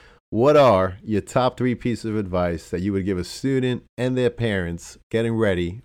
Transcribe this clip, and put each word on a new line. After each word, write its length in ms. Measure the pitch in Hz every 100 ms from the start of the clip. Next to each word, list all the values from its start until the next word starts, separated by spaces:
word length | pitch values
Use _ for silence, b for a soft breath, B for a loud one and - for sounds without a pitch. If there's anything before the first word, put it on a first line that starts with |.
| B B -
what 260 | 104 135 147
are 420 | 131 95 92 95
your 180 | - 104
top 360 | - 131 123 -
three 180 | 123 117
pieces 300 | 123 113 113
of 120 | 107
advice 520 | 95 90 90 85 -
that 120 | 87
you 120 | 98
would 120 | 98 95
give 120 | 90
a 60 | 87
student 580 | - 135 135 127 120 - -
and 200 | 127 127
their 120 | 120
parents 680 | - 117 98 85 85 - - _
getting 240 | 113 117
ready 480 | 113 107 90 87 107